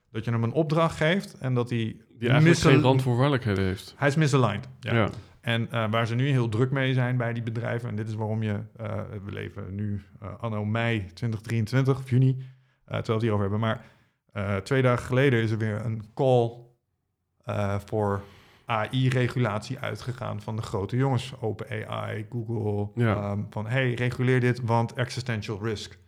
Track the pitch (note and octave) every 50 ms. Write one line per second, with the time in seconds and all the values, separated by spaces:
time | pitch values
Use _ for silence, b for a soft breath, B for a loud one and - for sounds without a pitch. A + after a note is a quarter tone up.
0 | B B - A2+ G#2+ - A#2 A2+ A#2 A#2 B2 D3+ D#3+ D3+ D#3 E3 E3 D#3+ D#3+ -
1 | D#3 D#3 F3 G3+ G3 - - - - C3 B2+ A#2+ A#2+ A#2 C3 A#2 A2+ G#2+ - -
2 | - _ - - A2 A#2+ B2+ D3 D#3 E3 E3+ - - D#3+ C3+ B2+ A#2+ B2 C3+ C3
3 | C3 C3 B2 A#2 C3 C#3+ C#3+ B2 - A2 G2 F#2+ G2 F#2+ F2+ F2 - - - -
4 | C#3 C#3+ C#3 D#3+ D#3 C#3 B2+ C#3 B2 G#2+ G2+ G#2 - - - - - A2+ A2 A#2
5 | G#2 - - B B B B B - A#2 A#2 A#2 A#2 - - A#2 A2+ G#2+ G#2+ A2+
6 | A#2 G#2+ A#2 A#2+ C3 C#3+ C#3 B2+ A#2 A2 G#2 G#2+ C3 B2+ C3+ C#3 C3 C3 C3 B2+
7 | B2+ B2 B2+ B2+ A#2 A#2 A#2 A#2 A2+ A#2 A2+ A#2 A2+ A#2 A#2 A#2+ A#2+ A#2 G#2+ G#2
8 | A2 A2 A2 G#2+ A2 G#2+ A2 A2 A2 G#2+ G#2 G2+ A2 A2 - - A2+ G#2+ G#2 G2+
9 | G2+ F#2+ G2+ G#2 F#2+ G2 G#2 G2+ G#2 G#2 G2+ G2+ G2+ G2 F#2+ G2+ G#2 G2+ G2+ G2+
10 | G2+ - - - - F#2+ G2 G2 - A#2 A2 G#2+ G#2+ G#2+ G#2+ A2+ A#2 A#2 A#2 A2+
11 | F#2+ F2+ - - - A#2 A2 A2 - - A#2 A#2 A2 G2+ - C3 C3+ C3 C#3 B2+
12 | C3 - A#2+ B2+ C3 C3 C3+ C3 B B B B B B B B B B - G#2+
13 | G#2 - A2+ A2 A2+ A#2 G#2+ G2+ G2+ G2 G#2 G#2+ A2+ A2 A2 A2 B B B B
14 | B B B B B _ - G2+ G2+ G2+ G2+ G2 G2 - C#3 C3 C3 B2+ B2 A#2+
15 | - - B2+ B2+ C3+ C#3+ B2+ A2+ A2+ A2 A2+ G#2+ A2 A2 G#2 G#2+ A2 A#2 A2 A2+
16 | G#2 G#2 - - C#3+ C3 B2+ B2 A#2 A#2 A#2 - - - _ _ _ _ _ _
17 | _ _ _ _ _ _ _ _ _ - G#2+ G#2+ G#2 G2 G2+ G2+ G2 - - A2
18 | G#2 G2+ G2+ G2 G2 B B B B B B B B B A#2+ A2 G#2+ G#2+ - C3
19 | C3 B2+ B2+ C3 B2 B2 - B2+ B2 A2 G2+ G#2+ G#2 - B2+ - A2+ G#2+ G#2+ G#2+
20 | - - A#2+ - A2 G#2+ G#2+ G#2+ - - A2 G#2+ A2 - - G2+ F#2+ G2+ - A#2+
21 | C3+ C#3 C3 A#2+ - - - - - A2 G2+ - - - A#2 A2 G#2+ G#2+ A2+ A2
22 | G#2+ G#2 G#2+ G#2+ G#2+ G#2+ B2 A#2+ A2 G#2+ A2+ A2 G#2+ G#2 G2+ G2+ G#2 G2+ - A#2+
23 | A#2+ A#2 G2+ G#2 G2+ G2+ G2+ G#2 G2+ G#2+ - G#2+ G#2+ G#2+ A#2+ C3+ C3 B2+ A#2 A#2
24 | B2 B2 B2 - B2+ B2 B2+ C3 B2 B2 B2 B2+ B2+ A2 A#2 A#2 A#2 A2 - -
25 | B2 A#2 - - - - A#2 G#2+ G2 - A2+ F#2 G#2 A2+ G#2+ G#2 - - - -
26 | _